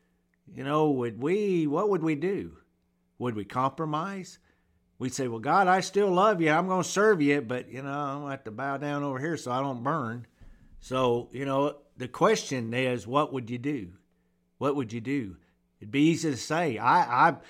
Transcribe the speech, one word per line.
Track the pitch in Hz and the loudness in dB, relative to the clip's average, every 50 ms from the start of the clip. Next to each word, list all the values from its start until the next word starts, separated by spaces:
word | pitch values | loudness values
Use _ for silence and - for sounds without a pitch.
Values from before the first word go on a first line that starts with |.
| _ _ _ _ _ _ _ _ _ - | _ _ _ _ _ _ _ _ _ -20
You | - - 131 | -14 -10 -6
know, | 139 147 156 156 151 | -2 2 2 4 4
would | 143 127 120 120 107 117 | 2 2 0 -2 -4 -4
we, | 123 151 180 208 214 202 185 170 156 | -2 0 0 0 2 2 2 2 2
what | 147 139 165 208 208 | 2 0 0 2 2
would | 196 175 | 0 2
we | 156 160 156 | 2 0 0
do? | 139 151 185 202 165 92 82 78 - _ _ _ _ _ _ _ _ _ _ _ _ | 0 0 -2 -2 -4 -6 -8 -12 -18 _ _ _ _ _ _ _ _ _ _ _ _
Would | 120 123 113 | -6 -4 -4
we | 107 101 | -4 -8
compromise? | - - 123 131 139 135 - 160 156 151 151 165 196 196 196 180 - - _ _ _ _ _ _ _ _ _ _ _ _ _ | -6 -2 0 0 0 -2 -2 -4 -4 -2 -4 -4 -6 -8 -10 -12 -14 -18 _ _ _ _ _ _ _ _ _ _ _ _ _
We'd | 123 131 - | -8 -6 -4
say, | - 135 123 | -4 -4 -4
"Well, | 117 113 | -4 -4
God, | 107 139 160 190 196 | 0 2 4 4 6
I | 180 185 190 | 6 4 2
still | 180 - - 202 202 196 | 2 0 0 2 2 4
love | 180 180 196 220 214 175 | 4 4 4 4 4 4
you. | 165 156 | 2 4
I'm | 151 160 180 190 | 4 2 2 2
gonna | 185 185 165 | 0 0 0
serve | - - 190 208 220 214 170 | 0 2 4 4 4 6 4
you, | 147 143 143 147 | 4 4 2 2
but, | 127 107 127 123 123 127 | 0 -4 -6 -6 -6 -10
you | - 131 | -12 -12
know, | 135 139 | -10 -8
I'm | 139 147 147 139 135 143 | -6 -6 -6 -6 -6 -8
gonna | 147 143 | -8 -8
have | 135 135 - | -10 -10 -10
to | 110 | -12
bow | 107 110 135 139 139 | -10 -6 -6 -4 -4
down | 135 147 147 147 143 | -4 -4 -4 -2 -2
over | 143 143 135 127 | -2 -2 -4 -4
here | 139 165 165 143 | -4 -4 -4 -4
so | - 127 | -4 -4
I | 123 131 | -2 -2
don't | 139 139 131 120 117 | -2 -2 -4 -4 -2
burn." | 135 156 160 127 113 113 123 120 _ _ _ - - - _ - - - - | -2 -2 0 -2 -4 -6 -8 -12 _ _ _ -20 -20 -20 _ -20 -20 -20 -20
So, | - - 127 131 131 123 120 120 117 - | -10 -4 -2 2 2 4 2 2 -2 -6
you | - 123 139 | -8 -6 -4
know, | 139 135 135 143 147 143 - _ _ _ - | 0 2 2 2 0 -2 -6 _ _ _ -12
the | 127 123 | -10 -10
question | - - 160 202 220 214 - - 139 127 117 113 | -2 2 4 4 4 2 0 -4 -6 -4 -4 -4
is, | 117 123 131 127 123 120 98 | -2 -2 0 0 -2 -4 -4
what | 107 123 143 151 - | 0 0 0 0 0
would | 135 135 127 107 | -2 -8 -6 -6
you | 123 120 | -8 -6
do? | 120 143 151 131 98 87 90 _ _ _ _ _ _ _ _ _ _ _ _ | -4 -4 -4 -4 -8 -10 -14 _ _ _ _ _ _ _ _ _ _ _ _
What | _ 120 143 139 | _ -2 0 0
would | 143 131 107 | 0 -4 -4
you | 110 120 | -6 -8
do? | 110 127 139 143 120 95 85 - _ _ _ _ _ _ _ _ | -4 -2 -2 -2 -4 -6 -10 -16 _ _ _ _ _ _ _ _
It'd | 104 104 | -16 -4
be | 104 139 147 165 | 2 4 4 4
easy | 165 - 165 160 | 4 2 0 -2
to | 135 | -2
say, | 110 - - 156 165 175 156 113 104 | -4 -4 -4 -2 0 0 -2 -2 0
"I, | 110 123 151 180 160 120 120 127 151 170 | 2 4 4 4 4 4 4 4 4 4
I | 143 - - | 4 0 -10